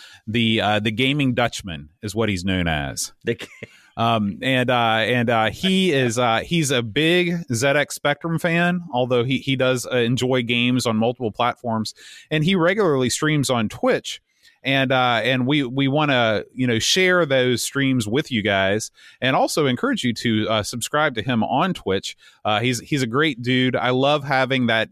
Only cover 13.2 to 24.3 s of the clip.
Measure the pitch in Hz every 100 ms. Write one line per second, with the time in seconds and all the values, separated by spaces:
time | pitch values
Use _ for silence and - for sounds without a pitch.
13.2 | 156 151 135 120 107 - 254 170 - -
14.2 | _ _ _ _ 135 139 131 131 127 113
15.2 | 113 131 127 151 123 135 135 147 151 127
16.2 | 113 104 - - 127 113 - 185 185 180
17.2 | 156 135 127 120 - 139 135 127 104 123
18.2 | 156 113 101 98 95 107 - _ - -
19.2 | 127 156 262 - 143 123 254 240 123 110
20.2 | 123 107 107 110 101 120 - 147 151 110
21.2 | 104 117 110 127 185 - 95 95 - -
22.2 | - _ 104 107 123 120 - 147 127 123
23.2 | 160 120 123 127 127 123 120 127 139 147
24.2 | 135